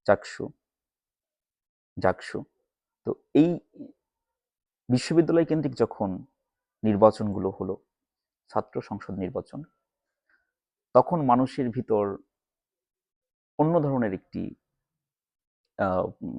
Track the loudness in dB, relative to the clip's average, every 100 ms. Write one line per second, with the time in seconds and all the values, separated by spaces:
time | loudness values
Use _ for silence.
0 | 2 2 0 -12 -12 -14 _ _ _ _
1 | _ _ _ _ _ _ _ _ _ -2
2 | -2 -2 -6 -12 -12 _ _ _ _ _
3 | -8 -8 _ 4 4 2 -8 -20 -20 _
4 | _ _ _ _ _ _ _ _ -2 -2
5 | 2 2 4 4 2 0 -2 0 -2 0
6 | -4 -4 -10 _ _ _ _ _ 0 6
7 | 6 6 -2 -2 -4 -4 -6 -8 _ _
8 | _ _ _ _ _ -6 -6 -8 -8 -10
9 | -10 -8 -8 -8 -10 -14 -18 _ _ _
10 | _ _ _ _ _ _ _ _ _ 2
11 | 4 2 2 4 2 -2 -6 -6 -2 0
12 | 0 -4 _ _ _ _ _ _ _ _
13 | _ _ _ _ _ -2 2 2 2 0
14 | -2 -4 -8 -8 -8 -12 _ _ _ _
15 | _ _ _ _ _ _ _ -4 -2 -2
16 | -4 -6 -10